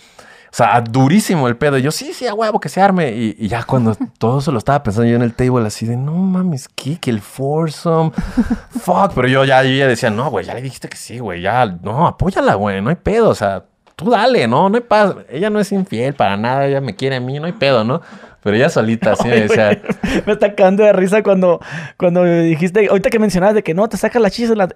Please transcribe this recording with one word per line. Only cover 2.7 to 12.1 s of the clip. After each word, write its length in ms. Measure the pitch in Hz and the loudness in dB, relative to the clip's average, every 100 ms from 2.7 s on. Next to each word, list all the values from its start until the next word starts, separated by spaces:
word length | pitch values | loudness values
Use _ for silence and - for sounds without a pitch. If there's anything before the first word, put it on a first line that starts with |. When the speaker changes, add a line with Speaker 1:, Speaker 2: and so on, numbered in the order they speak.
| 185 | 2
Speaker 1:
arme". 300 | 196 185 147 | 2 2 -2
Y, 240 | 110 110 - | -2 -4 -4
y 100 | 107 | -6
ya 120 | 104 | -4
cuando 320 | - 131 113 107 | -2 0 0 -2
Speaker 2:
<laughs> 220 | 262 _ | -8 _
Speaker 1:
todo 220 | 113 139 | -2 0
eso 120 | 139 | -2
lo 60 | 117 | -2
estaba 240 | - 143 | -2 -2
pensando 260 | 120 101 117 | -2 0 2
yo 80 | 120 | 2
en 40 | |
el 140 | 120 - | 0 0
table, 320 | 127 123 107 | 0 0 -2
así 180 | - 113 | -4 -6
de, 120 | 120 | -4
"No 160 | 139 | -4
mames, 540 | 170 190 185 185 135 - | -2 -2 -2 -2 -4 -10
¿qué? 240 | - 131 165 | -12 -8 -6
Que 120 | 131 | -4
el 100 | 110 | -4
foursome". 920 | - - 135 156 165 - 170 160 160 | -6 -8 -4 -2 -4 -4 -2 0 0
Speaker 2:
<laughs> 680 | - - - - 220 - 240 | -4 -4 -2 -2 -4 -8 -8
Speaker 1:
Fuck. 320 | - 180 190 - | -2 0 0 2
Pero 120 | 123 | 2
yo 160 | 135 135 | 2 4
ya, 180 | 131 | 4
yo 80 | 135 135 | 4 2
ya 120 | 135 | 2
decía, 220 | 117 123 | 2 -2
"No, 200 | 104 143 | -2 -4
güey, 160 | 101 87 | -4 -6
ya 80 | |
le 80 | 107 | -10
dijiste 280 | 131 - 165 | -10 -12 -16
que 80 | - | -16
sí, 220 | - 117 | -16 -10
güey. 220 | 120 175 | -10 -4
Ya, 240 | 185 127 123 85 | -2 0 0 -2
no, 240 | 98 123 | -6 -2
apóyala, 480 | 165 | -2